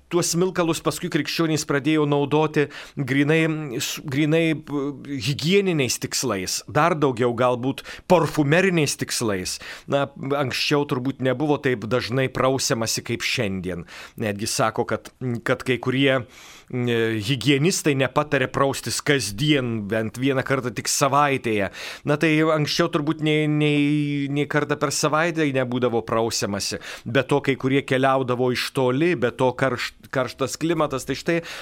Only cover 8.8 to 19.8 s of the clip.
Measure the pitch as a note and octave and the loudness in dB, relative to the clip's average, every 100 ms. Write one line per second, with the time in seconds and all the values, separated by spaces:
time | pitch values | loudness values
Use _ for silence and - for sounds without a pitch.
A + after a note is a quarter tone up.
8.8 | C#3+ - B2 - A#2 F#2+ F2+ - - - | 0 -2 -4 -2 -2 -2 -4 -8 -12 -14
9.8 | - C#3 C3+ - C3+ C#3+ C3+ - - D3 | -2 -2 -2 -4 -4 -2 -2 -2 2 2
10.8 | C#3+ B2+ B2+ - B2+ B2 D3+ C#3+ C3+ B2 | 2 -2 -2 -2 0 0 2 2 2 -2
11.8 | A2 B2 G2 B2+ C3 - C3 C3+ - A#2 | 0 -2 0 0 0 2 2 2 0 -2
12.8 | A2+ - B2 A#2 - - G#2+ F#2+ F2+ F2 | -2 -4 -4 -4 -2 -2 -2 -2 -4 -8
13.8 | E2+ - - - A2 G2+ G#2+ - A2+ A2+ | -10 -16 -16 -6 -4 -2 -4 0 0 0
14.8 | A2+ A2 - - C3 A#2 - B2+ - A#2+ | -2 -2 -6 -10 -6 -4 -2 -2 0 -2
15.8 | B2+ B2+ C#3 C3 A2+ - - - - B2+ | 0 2 2 2 -2 -14 -20 -20 -8 -2
16.8 | B2 A#2 A2+ A2 G2+ C3+ C3 C#3 D#3+ - | 0 2 0 0 -2 0 2 4 4 2
17.8 | D#3 C3+ B2+ D3 D3 C#3 B2+ - C#3 B2 | 2 2 2 0 0 0 0 0 0 0
18.8 | A#2+ - - C#3 G2+ G2+ D3+ D3 B2 A2+ | -6 -4 0 0 0 -2 2 2 2 -2